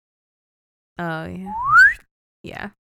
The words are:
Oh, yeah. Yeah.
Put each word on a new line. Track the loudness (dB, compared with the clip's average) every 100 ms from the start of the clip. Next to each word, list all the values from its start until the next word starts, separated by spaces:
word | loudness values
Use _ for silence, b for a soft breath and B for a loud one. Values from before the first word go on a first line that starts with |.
| _ _ _ _ _ _ _ _ _ -14
Oh, | -10 -10 -12
yeah. | -14 -12 -8 2 6 6 4 -10 _ _ _
Yeah. | -18 -16 -16 -18 _